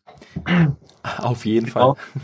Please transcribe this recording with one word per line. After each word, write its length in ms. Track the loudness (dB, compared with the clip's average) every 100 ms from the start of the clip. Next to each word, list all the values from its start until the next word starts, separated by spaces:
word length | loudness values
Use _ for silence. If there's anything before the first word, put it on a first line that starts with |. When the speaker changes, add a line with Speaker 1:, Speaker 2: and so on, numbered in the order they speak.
| -20 -20 -16 -12 -2 2 2 0 _ _ -12 -6
Speaker 1:
Auf 260 | -4 -4 0
jeden 220 | 0 0
Speaker 2:
Genau. 280 | 2 2 2
Speaker 1:
Fall. 0 | -8 -14